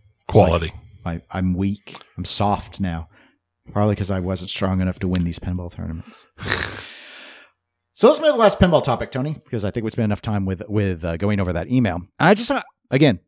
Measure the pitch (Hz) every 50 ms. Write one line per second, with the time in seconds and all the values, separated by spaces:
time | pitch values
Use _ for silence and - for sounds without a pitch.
0 | _ _ _ _ _ - - 110 98 90 82 85 80 80 - - - - - -
1 | - 87 85 82 - - - 92 92 92 90 87 98 98 101 - _ - - -
2 | - _ _ - 90 - - - 104 104 101 - - - - - 98 92 85 80
3 | 80 - _ _ _ _ _ _ _ _ _ _ _ - - 101 104 107 104 -
4 | 101 90 98 92 90 90 95 90 90 92 - - 101 95 92 92 92 92 90 -
5 | - 92 90 90 87 85 82 - - - 90 90 87 87 - - 87 85 82 82
6 | - - - - - _ _ - - - - - - - - - - - - -
7 | - - - - - - - - - - _ _ _ _ _ _ _ _ _ -
8 | - 240 311 - 330 302 294 233 226 202 - - 196 180 165 139 - 143 120 -
9 | 117 - - 131 127 151 156 - - _ - 113 101 101 - 123 107 110 - -
10 | 113 104 104 98 - 117 107 104 98 95 95 87 - - 104 107 104 98 92 82
11 | 80 87 85 85 98 101 107 101 98 90 87 85 85 - 117 131 123 101 85 85
12 | 92 - _ - 139 165 214 208 240 - 285 240 - - _ _ _ - - 135
13 | 156 143 104 90 -